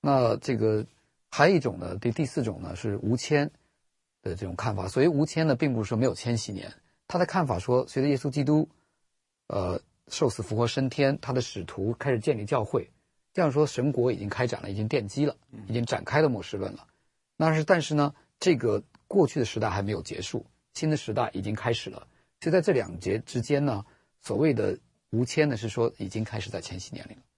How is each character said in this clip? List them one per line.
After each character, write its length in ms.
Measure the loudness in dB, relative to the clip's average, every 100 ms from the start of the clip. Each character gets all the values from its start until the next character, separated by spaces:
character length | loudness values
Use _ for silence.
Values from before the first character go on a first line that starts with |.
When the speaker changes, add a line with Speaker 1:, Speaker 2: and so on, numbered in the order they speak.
Speaker 1:
那 340 | 4 4 4 2
这 200 | -2 2
个 300 | 2 2 -2 _ _ _ _
还 200 | 4 6
有 60 |
一 40 | 6
种 180 | 2 -6
呢， 180 | -8 -2
第， 120 | -2
第 160 | 0
四 160 | -2 -2
种 200 | -2 -4
呢， 120 | -10
是 220 | -6 -4 -2
无 120 | 0
迁 360 | 0 2 2 2 _ _ _ _ _ _ _
的 120 | -8
这 100 | -6 -6
种 80 |
看 200 | -4 -4
法。 120 | -2 -2
所 160 | 4
谓 40 | 4
无 160 | 4
迁 220 | 2 2
呢， 100 | 2
并 160 | 2 2
不 120 | 0
是 40 | 0
说 80 |
没 100 | 2
有 100 | 2
千 200 | 0 -2
禧 160 | -2 -4
年， 220 | -10 -12 -18 _ _ -6
他 120 | 0
的 80 | 2
看 180 | 2
法 140 | 0 -2
说， 260 | 2 0 2
随 140 | 0
着 80 | 0
耶 80 | 0
稣 140 | -2
基 120 | 0
督， 240 | 2 2 0 _ _ _ _ _ _ _ -6
呃， 320 | -4 -2 -4 _ _ _
受 220 | 0 0
死 120 | 0
复 140 | -4
活 100 | 0
升 240 | 0 0 -2
天， 300 | 2 0 0
他 100 | -2
的 100 | -4
使 220 | -4 -8
徒 300 | -10 -4 -4
开 160 | -2 -2
始 100 | 0
建 160 | 0 -2
立 40 |
教 200 | -2 -2
会， 260 | 0 -4 -4 _ _ _ _
这 80 | 0
样 120 | 2
说 160 | 2 2
神 240 | 2 0
国 200 | 2 2
已 60 | 0
经 100 | -4
开 200 | -2 -2
展 160 | -2
了， 80 | -6
已 20 |
经 160 | -4 0
奠 160 | 0
基 220 | -2 -2 -2
了， 100 | -2 _
Speaker 2:
嗯。 120 | -16 -6
Speaker 1:
已 60 |
经 120 | -4
展 180 | -2 -4
开 200 | 0 2
了 40 | 4
末 140 | 0
世 160 | -6 -6
论 160 | -6
了。 140 | -8 -18 _ _ _ _ 0
那 160 | 2
是， 100 | 2
但 160 | 4 2
是 140 | 4
呢， 220 | 2 0 -2 _ _
这 160 | 2
个 280 | 4 2 0 -4 _ _
过 200 | 4 4
去 120 | 2
的 60 |
时 140 | -2 -2
代 100 | -2
还 140 | -2
没 80 | -2
有 100 | -4
结 180 | -6 -10
束， 240 | -6 -8 -8 _ _
新 160 | -4 0
的 80 | 0
时 160 | 0
代 160 | -2 -2
已 80 | -4
经 100 | -6
开 180 | -2 0
始 200 | -2 -4
了。 160 | -14 -20 _ _ _
就 100 | 2
在 120 | 4
这 120 | 4
两 260 | 2 0 -4
节 200 | -2 -2
之 200 | -2 -6
间 240 | 0 2
呢， 220 | 2 -2 -8 _ _ _
所 140 | -4
谓 180 | 2 2
的 240 | 2 0 -2 _ _ _
无 120 | -2
迁 240 | 0 2 2
呢， 80 |
是 140 | 0 -4
说 240 | 0 -2 -2
已 100 | -8
经 160 | -4
开 160 | -4 -6
始 100 | -8
在 100 | -10
千 200 | -10 -12
禧 120 | -12
年 160 | -14 -16
里 60 |
了 80 | -20 _